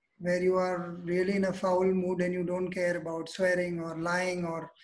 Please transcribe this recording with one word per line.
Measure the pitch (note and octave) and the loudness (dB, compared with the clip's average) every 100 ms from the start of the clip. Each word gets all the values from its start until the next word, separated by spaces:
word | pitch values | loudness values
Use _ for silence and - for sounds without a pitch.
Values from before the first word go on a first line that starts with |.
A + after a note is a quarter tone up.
| _ - | _ -6
where | F3 F3+ | 0 2
you | F#3 F#3 | 4 4
are | F3+ F3+ F3 F3 | 2 -2 -4 -8
really | E3+ F3+ F#3 G3 | -2 0 2 2
in | F#3+ | 0
a | |
foul | - F#3+ F3+ F#3+ | 0 2 4 4
mood | F#3 F3+ F3+ | 4 2 0
and | F3+ | 0
you | F3+ | 0
don't | E3+ F3+ F3+ | -2 -2 -2
care | F#3 F3 F3 | -2 0 -2
about | E3 E3 E3 | -4 -6 -6
swearing | - F#3 F3+ F3+ E3+ | 0 2 2 0 -4
or | E3 D#3+ | -6 -4
lying | E3 F3+ F#3 F3+ E3+ | -2 0 0 -2 -4
or, | E3 E3+ - | -6 -8 -16